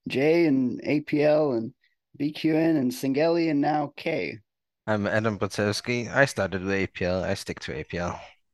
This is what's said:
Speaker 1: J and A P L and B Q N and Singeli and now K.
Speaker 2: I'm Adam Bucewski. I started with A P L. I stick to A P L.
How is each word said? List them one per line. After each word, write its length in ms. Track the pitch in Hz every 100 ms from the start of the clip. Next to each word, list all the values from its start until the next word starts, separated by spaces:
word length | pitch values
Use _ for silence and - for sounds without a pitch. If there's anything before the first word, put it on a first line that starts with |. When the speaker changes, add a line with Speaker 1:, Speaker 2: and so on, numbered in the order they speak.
| 131
Speaker 1:
J 380 | 120 151 170 165
and 340 | 135 123 -
A 160 | - 147
P 240 | 147 151
L 300 | 151 151 147
and 200 | 113 113 - _ _ _ -
B 160 | 143
Q 240 | - 160 160
N 200 | 165 156
and 160 | 123
Singeli 580 | 123 135 135 165 170 165
and 100 | 143
now 320 | 139 151 143 -
K. 400 | 165 - 76 107 - _ _ _ -
Speaker 2:
I'm 180 | 107 101
Adam 320 | 107 113 98
Bucewski. 760 | 101 - 104 101 - 123 104
I 140 | 127 135
started 380 | - 95 92
with 100 | 95
A 140 | 98 92
P 180 | - 90
L. 180 | 92
I 120 | 90 98
stick 240 | - -
to 180 | - 78
A 60 |
P 160 | - 85
L. 200 | 87 82 - - _